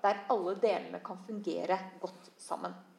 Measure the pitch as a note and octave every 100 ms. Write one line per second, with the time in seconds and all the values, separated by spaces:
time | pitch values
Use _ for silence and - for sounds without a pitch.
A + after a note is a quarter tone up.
0 | G3+ G3+ - A3 F3 G3 A3 F3+ D#3+ F3
1 | - F#3 - G#3 G3+ - - F#3 F#3 -
2 | F#3 - - - - - F3+ F#3 -